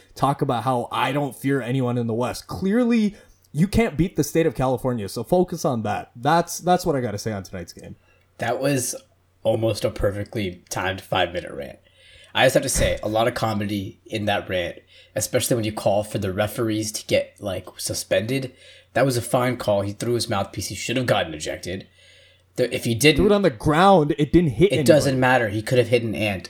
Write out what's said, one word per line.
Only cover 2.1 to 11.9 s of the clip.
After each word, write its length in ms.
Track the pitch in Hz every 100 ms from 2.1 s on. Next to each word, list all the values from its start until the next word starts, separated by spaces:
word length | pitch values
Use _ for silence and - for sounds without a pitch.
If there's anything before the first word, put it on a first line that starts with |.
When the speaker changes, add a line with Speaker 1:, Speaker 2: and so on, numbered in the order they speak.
| 113
Speaker 1:
West. 320 | 120 - -
Clearly, 680 | - 190 226 233 233 208 - - _ _
you 160 | 143 202
can't 280 | 220 233 135
beat 200 | 185 -
the 80 |
state 240 | - 165 160
of 80 | 131
California, 520 | 131 123 131 120 101
so 160 | -
focus 420 | 113 180 180 165 165
on 180 | 120
that. 260 | 104 101 - 120
That's, 420 | 131 170 170 -
that's 260 | 165 180
what 120 | 180 139
I 60 |
gotta 180 | 123 101
say 120 | 113
on 120 | 101
tonight's 300 | 95 92 85
game. 220 | - 87 101 _ _ _ -
Speaker 2:
That 200 | 117 120
was 360 | 139 135 - - - _ _ _
almost 420 | 110 113 113 107 110
a 60 |
perfectly 720 | - 104 101 101 113 95 87 -
timed 300 | 107 92 95
five-minute 540 | - 95 87 87 -
rant. 240 | - - - _